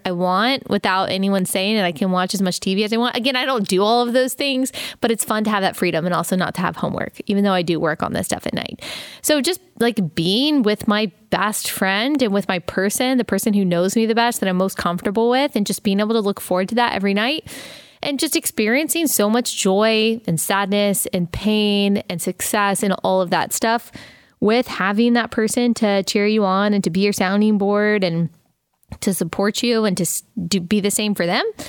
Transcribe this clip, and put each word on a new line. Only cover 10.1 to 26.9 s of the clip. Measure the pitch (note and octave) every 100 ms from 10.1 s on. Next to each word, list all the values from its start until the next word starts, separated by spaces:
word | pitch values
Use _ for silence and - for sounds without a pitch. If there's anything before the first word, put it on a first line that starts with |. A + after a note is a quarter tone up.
being | - E3 G#3 D4 D4
with | G#3 G#3 -
my | G#3 G#3+ - _
best | F3 G3+ G#3+ -
friend | - F#3+ G3 B3 D4
and | A#3
with | G3 -
my | F#3
person, | - - G3 - B3+ C4
the |
person | A3+ G3+ -
who | G3+
knows | F#3+ E3+ F#3 A3+
me | A3
the |
best, | A3+ A#3 A#3
that | F#3+
I'm | F3+
most | F#3+ -
comfortable | F3+ F3 G#3 G3+ A#3
with, | B3+ C#4+
and | A3 G3+
just | G3+
being | G#3 G3
able | G#3+
to | A3+
look | G3+ G3
forward | - F3+ F#3+
to |
that | A#3 A#3+
every | - G3
night. | G3 A#3 D#4 - - - - - _
And | - C#4
just | D#4 E4+
experiencing | - - G#3+ B3+ D#4 E4 D#4+
so | - G#3
much | A#3 A#3+ -
joy | G3 F#3+ A3 A3 A3 A3+ -
and | D#3+
sadness | - G3 G3 G3+ G3+ F#3+ -
and | F#3 E3+
pain | - G#3+ G#3+ G#3 G3+ G3+ G3+ -
and | F3
success | - F#3 - G#3+ G3+ G3
and | G3+ -
all | - F#3+
of | F3
that | E3+ -
stuff | - A3+ A#3 - - - - _ _
with | G3+ A#3 B3+
having | - F#3 G#3 A#3+
that | A#3+ A#3
person | - A3 - A#3+
to | A3+ G#3 G3
cheer | F#3+ G#3 G#3
you | G#3+
on | G3 F#3+ G#3
and | G#3
to | F#3